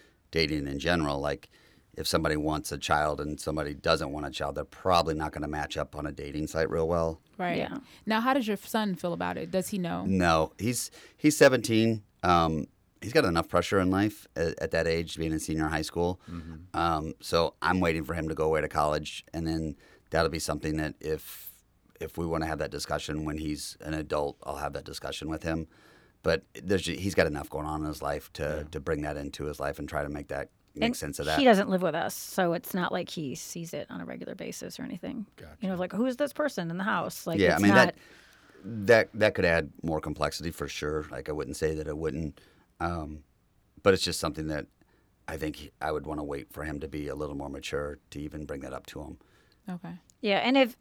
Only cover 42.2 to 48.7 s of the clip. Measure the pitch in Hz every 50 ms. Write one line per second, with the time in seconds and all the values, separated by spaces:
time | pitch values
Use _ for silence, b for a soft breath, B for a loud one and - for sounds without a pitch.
42.2 | 80 73 - b b b b b b b b - 85 87 87 82 76 76 76 76
43.2 | - _ _ _ _ _ _ _ _ _ _ - - 101 95 90 - 90 82 -
44.2 | - 80 73 80 78 76 78 71 - - _ _ _ _ _ _ _ _ _ _
45.2 | _ - - - - 156 147 - 76 73 - - - 78 78 73 71 76 76 76
46.2 | 73 71 71 69 67 - - - 76 78 73 71 78 73 73 73 73 71 67 73
47.2 | 76 73 71 69 71 71 69 69 - - 73 71 73 73 73 - _ - - 71
48.2 | 73 73 76 76 76 73 73 67 67 65